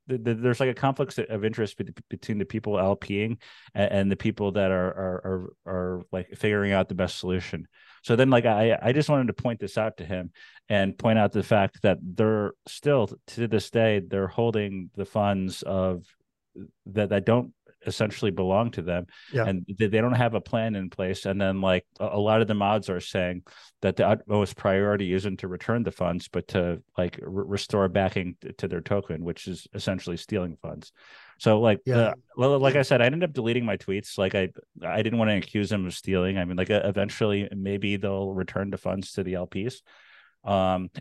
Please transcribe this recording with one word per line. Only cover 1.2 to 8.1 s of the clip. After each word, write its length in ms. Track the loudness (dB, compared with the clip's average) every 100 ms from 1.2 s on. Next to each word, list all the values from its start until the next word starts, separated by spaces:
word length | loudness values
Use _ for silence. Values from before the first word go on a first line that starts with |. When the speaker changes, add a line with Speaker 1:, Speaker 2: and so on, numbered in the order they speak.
| -4 -2
Speaker 1:
interest 320 | -2 -2 -4 -4
be-, 160 | -10 -12 -14
between 300 | -12 -6 -4
the 60 |
people 340 | -4 -4 -2 0
L 160 | 2
Ping 440 | 0 -2 -2 -2 -6 -12 -20 -8
and, 180 | 0 2
and 200 | 2 2
the 40 | 0
people 360 | -2 -2 -2
that 180 | 0 2
are, 160 | 2 0
are, 340 | -2 -6 -6
are, 280 | -4 -6 -6 -14 -8
are, 360 | -6 -4 -6 -8
like, 160 | -8 -8 -4
figuring 340 | 0 2 2
out 180 | 2 2
the 60 |
best 240 | 0 -2 -2
solution. 480 | -2 -2 -4 -10 -10 _ -20 -8
So 100 | 2